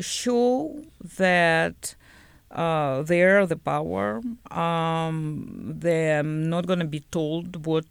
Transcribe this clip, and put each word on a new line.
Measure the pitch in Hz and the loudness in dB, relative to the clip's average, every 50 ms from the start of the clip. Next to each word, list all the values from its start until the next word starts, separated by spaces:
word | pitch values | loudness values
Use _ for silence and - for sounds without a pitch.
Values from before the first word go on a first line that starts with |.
show | 180 - - - - 247 247 240 240 247 254 262 302 311 294 294 - - - - - 170 - - | -10 -8 -6 -4 -2 0 2 4 4 4 2 2 -2 -4 -8 -10 -14 -16 -18 -18 -18 -10 -4 0
that | 190 185 180 175 170 165 165 165 165 170 165 - - - - - - - - - - - - - _ - - - | 2 4 4 4 4 4 4 4 2 0 -2 -6 -12 -14 -14 -16 -20 -20 -20 -20 -20 -20 -20 -20 _ -12 -6 -4
uh, | 165 165 160 156 151 139 131 131 151 | -2 0 0 0 0 0 0 -2 0
there, | 156 175 175 180 185 196 202 196 | 2 4 6 6 8 8 6 6
the | 170 165 | 4 0
power. | - - 147 147 147 156 165 180 190 196 208 208 226 233 247 226 233 - - | -2 -2 -2 -2 -2 -2 -2 -2 -2 -2 -2 -2 -4 -6 -8 -8 -10 -12 -10
Um, | - 170 170 170 170 165 165 165 165 165 160 160 160 160 156 151 151 147 - - - - - 107 160 156 | -6 -4 -2 0 0 0 0 0 0 -2 -2 -2 -2 -4 -4 -4 -6 -6 -8 -10 -12 -12 -10 -10 -8 -4
they're | 156 170 170 160 160 156 156 151 147 | -2 0 0 2 2 2 2 0 0
not | 151 156 156 156 160 165 175 175 | -2 -2 -2 0 0 0 0 0
gonna | 175 185 175 170 156 | 0 0 0 -2 -2
be | 147 151 - _ | -4 -8 -8 _
told | - 175 156 151 156 170 170 180 180 170 151 | -4 -2 -2 -2 -2 -4 -6 -8 -10 -8 -4
what | 165 160 160 160 - | -2 -2 -2 -2 -4